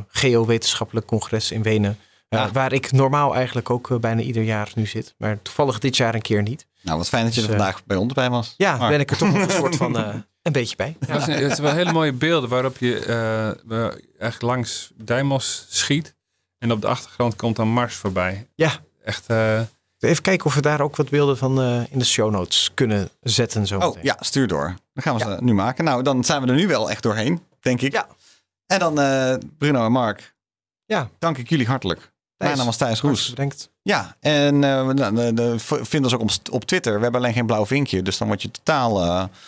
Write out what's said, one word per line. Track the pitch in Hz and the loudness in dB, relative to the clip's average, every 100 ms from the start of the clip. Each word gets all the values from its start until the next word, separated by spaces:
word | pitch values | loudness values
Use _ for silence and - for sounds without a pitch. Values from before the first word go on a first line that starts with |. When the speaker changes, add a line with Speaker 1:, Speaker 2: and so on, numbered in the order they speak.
| 98 | -4
Speaker 1:
geowetenschappelijk | - 131 117 113 113 - - 110 113 - | -2 2 4 4 2 0 -2 -4 -4 -2
congres | 110 - 110 - | -4 -2 -4 -2
in | 113 | -2
Wenen, | 110 110 101 107 _ _ _ | 0 2 2 -2 _ _ _
eh, | 110 | -2
Speaker 2:
Ah. | 107 | 0
Speaker 1:
waar | 120 131 | 0 0
ik | 131 - | -2 2
normaal | 135 135 147 139 | 2 4 4 2
eigenlijk | 104 127 120 - | 2 0 -4 -2
ook, | 123 - | -2 0
eh, | 120 | -2
bijna | 113 113 | 0 0
ieder | 120 113 | 0 0
jaar | 110 107 104 | 0 -2 -2
nu | - 107 | -2 -2
zit. | 110 - _ | -4 -10 _
Maar | 107 104 | -4 -4
toevallig | - - 143 113 | -6 0 0 0
dit | 139 127 | -2 0
jaar | 117 | 0
een | 113 | 0
keer | - 104 | 0 0
niet. | 104 139 - _ | 0 -4 -12 _
Speaker 3:
Nou, | 90 80 | -4 -2
wat | 87 | 0
fijn | 123 | 0
dat | 113 | 0
je | 117 | 0
Speaker 1:
Dus, | 107 | 0
Speaker 3:
er | 107 | 2
Speaker 1:
eh, | |
Speaker 3:
vandaag | 98 92 | 0 -2
bij | - 95 | -2 0
ons | 113 | 0
bij | 135 127 | 0 0
was, | 123 113 - | 0 -4 -2
Speaker 1:
ja, | 190 135 | 0 2
Speaker 3:
Mark. | 120 | 2
Speaker 1:
ben | 147 | 2
ik | 143 | 0
er | - | 0
toch | 214 | 2
nog | 202 | 2
een | 185 190 | 2 0
Speaker 3:
<laughs> | |
Speaker 1:
soort | 147 165 | 0 0
van, | 123 117 | 0 -2
eh, | 107 110 - _ | -4 -8 -12 _
een | 170 | -2
beetje | 135 117 - | -2 -2 -4
bij. | 117 160 - | -8 -6 -4
Ja. | |
Speaker 2:
Dat | 147 143 | -2 -2
is | |
een, | 143 | 0
het | 139 | 0
zijn | 139 | 0
wel | 147 156 | 0 0
hele | 175 | 2
mooie | 165 156 | 2 0
beelden | 127 156 170 123 | 0 0 0 0
waarop | 127 131 127 | 0 -2 -2
je, | 123 107 | -2 -2
eh, | - 117 113 110 110 - 110 | -2 -2 -2 -2 -2 -6 -6
waar | 113 113 - - _ | -4 -4 -6 -18 _
eigenlijk | 113 - | -8 -4
langs | 120 127 120 - - - | -2 -2 -4 -8 -12 -16
Deimos | 113 120 139 135 - - - | -2 0 2 0 -2 -8 -6
schiet. | - - 143 156 _ _ _ _ _ | -4 0 0 -2 _ _ _ _ _
En | 117 | -2
op | 110 | 0
de | 98 | 0
achtergrond | 123 - - 120 110 | -4 -6 -2 -2 0
komt | 117 113 | -4 0
dan | 110 | 0
Mars | 117 120 | 2 0
voorbij. | - 101 95 92 98 120 | -4 -4 -2 -2 -4 -12
Speaker 1:
Ja. | - 160 - - _ | 0 0 0 -12 _
Speaker 2:
Echt, | - 101 - | -8 -8 -2
eh, | 113 110 110 113 _ _ _ | 0 2 0 -2 _ _ _
Speaker 1:
Even | 117 160 | 0 2
kijken | - 185 151 | 2 2 2
of | |
we | 139 | 2
daar | 147 151 | 2 2
ook | 143 147 | 0 0
wat | 135 | 0
beelden | 143 143 131 | 2 4 2
van, | 131 131 | 2 2
eh, | 127 120 117 | 2 0 -2
in | 135 | 0
de | |
show | - - 107 | 0 2 2
notes | 101 87 - - | 0 0 0 -2
kunnen | - 123 104 92 - | 0 0 2 -2 -6
zetten | 120 107 117 110 98 | -2 0 0 0 -2
zometeen. | 101 170 90 | 0 -2 -2
Speaker 3:
Oh, | |
ja, | 131 - | -4 -2
stuur | - 143 123 | -2 0 0
door. | 78 73 90 _ | 0 -4 -8 _
Dan | - | -6
gaan | 156 117 | -2 -2
we | |
Speaker 1:
Ja. | 107 98 | -2 0
Speaker 3:
ze | |
nu | 123 | 2
maken. | 101 104 127 | 2 2 0
Nou, | 160 127 | 0 0
dan | 131 131 | 0 0
zijn | 120 147 | 0 0
we | 127 | 2
er | |
nu | 131 196 | 2 2
wel | 127 110 | 2 0
echt | 107 | -2
doorheen, | 117 107 113 170 - _ | -2 0 0 -2 -6 _
denk | 131 123 | -2 0
ik. | 131 | -2
Speaker 1:
Ja. | 170 - _ _ _ _ _ _ | -2 -6 _ _ _ _ _ _
Speaker 3:
En | 190 | 0
dan, | 175 147 | 2 2
eh, | 139 135 131 131 135 - | 2 2 0 -2 -6 -2
Bruno | 147 135 | 0 2
en | 113 | 2
Mark, | 127 117 98 - _ _ _ _ _ _ | 2 0 -4 -12 _ _ _ _ _ _
Speaker 1:
Ja. | 214 113 - | -2 -2 -4
Speaker 3:
dank | 165 135 | -4 -2
ik | 117 | 0
jullie | 160 113 | 0 2
hartelijk. | 131 95 80 | 0 -2 -6
Speaker 1:
Thijs, | - _ _ _ | -8 _ _ _
Speaker 3:
Mijn | - 143 | -2 0
naam | 120 | 0
was | 113 | 0
Thijs | 127 110 | 0 0
Roes. | 147 | 0
Speaker 1:
hartstikke | 120 - 123 | 0 -2 -4
bedankt. | 139 - - _ | -6 -6 -18 _
Speaker 3:
Ja, | 185 175 98 - | -2 -2 -2 -4
en, | 147 147 143 143 | 0 4 4 4
eh, | 139 135 131 | 4 2 2
de, | 135 120 | 2 2
de, | 110 120 | 2 2
de, | 113 120 117 | 2 0 -2
v-, | - 143 117 | -2 -4 0
vind | 156 | 0
ons | 131 | 2
ook | 120 | 0
op, | 110 - - | 0 -4 -4
op | 127 | -6
Twitter. | - 185 120 104 | -2 -2 0 0
We | |
hebben | 120 123 | 0 0
alleen | 123 | 0
geen | 117 113 | 0 0
blauw | 110 104 | 0 2
vinkje, | 139 139 95 | 0 0 0
dus | 95 - | -2 -2
dan | 107 | -2
word | 104 | -4
je | - | -6
totaal, | - - 151 120 101 | -6 -2 2 2 2
eh, | 87 90 92 - | 0 0 -4 -10